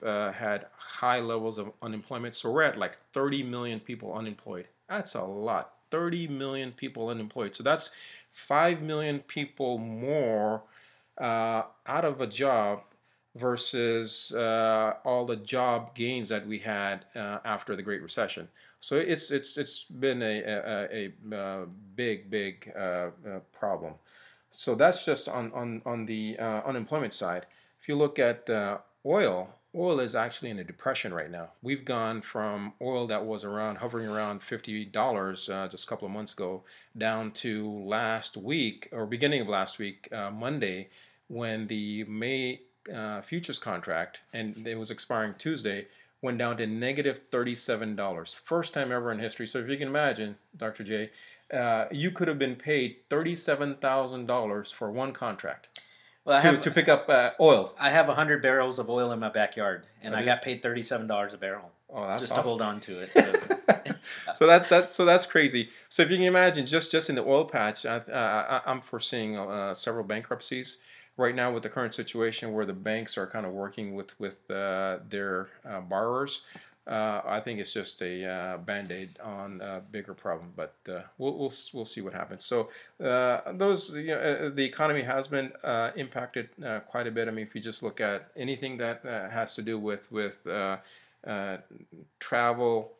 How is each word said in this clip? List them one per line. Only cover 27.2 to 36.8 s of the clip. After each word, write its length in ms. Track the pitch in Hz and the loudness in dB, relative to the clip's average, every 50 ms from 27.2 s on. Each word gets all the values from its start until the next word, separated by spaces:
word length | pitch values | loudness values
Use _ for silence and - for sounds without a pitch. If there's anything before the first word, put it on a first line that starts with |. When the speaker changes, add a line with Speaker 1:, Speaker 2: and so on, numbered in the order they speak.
| 101 87 87 90 - - _ _ _ _ _ _ | -4 -2 -2 -4 -6 -10 _ _ _ _ _ _
Speaker 1:
If 80 | - - | -6 -2
you 80 | 147 | 2
look 220 | 143 151 143 151 - | 4 4 4 4 4
at, 300 | 127 120 117 - - - | 4 4 4 2 -2 -2
uh, 280 | 113 107 101 98 104 - - _ _ _ - | 0 0 0 0 -2 -4 -8 _ _ _ 0
oil, 420 | 139 170 214 185 110 92 90 92 95 - _ _ _ - | 2 4 4 4 4 2 0 -4 -6 -12 _ _ _ -4
oil 240 | 170 175 180 160 135 | -2 0 2 2 2
is 140 | 123 110 113 | 0 0 0
actually 360 | 117 113 120 - - 135 120 | 0 0 0 -2 -6 -8 -8
in 80 | 107 95 | -6 -8
a 60 | 92 | -8
depression 480 | - 90 - - 139 131 - - 104 87 | -10 -12 -4 -2 -2 0 0 -2 -4 -4
right 180 | 82 76 78 | -6 -6 -6
now. 200 | 87 85 85 - - _ - | -8 -10 -12 -12 -14 _ -6
We've 220 | 127 139 135 127 | -6 -6 -4 -4
gone 360 | 131 123 117 113 110 113 110 | -2 -2 0 0 -2 -2 -4
from 540 | 104 - - 113 107 104 104 101 101 104 - - | -6 -6 -6 -4 -4 -2 -4 -4 -6 -8 -8 -6
oil 260 | 123 127 131 123 120 113 | -4 -2 -2 -2 -2 -2
that 160 | 107 104 107 | -2 -2 -2
was 200 | 110 107 101 101 | -4 -6 -6 -6
around, 320 | 101 104 107 107 107 101 | -6 -4 -4 -4 -4 -4
hovering 320 | 87 120 120 120 113 113 107 | -6 -6 -6 -4 -4 -4 -2
around 340 | 104 107 107 104 104 98 - | -2 -2 -2 -2 -4 -6 -8
fifty 420 | - 123 110 - 110 107 107 107 | -8 -10 -8 -8 -8 -8 -8 -8
dollars, 640 | 98 98 110 117 131 113 98 95 95 92 90 - - | -4 -2 0 2 2 2 0 -2 -2 -4 -6 -6 -6
uh, 200 | 95 98 95 90 | -4 -4 -6 -6
just 160 | - 92 - | -6 -8 -8
a 40 | - | -8
couple 180 | 120 - 104 | -8 -8 -8
of 60 | 95 101 | -8 -8
months 200 | 107 107 - - | -8 -8 -10 -8
ago, 280 | - 95 90 95 92 - - - - | -6 -6 -6 -6 -8 -12 -16 -20 -20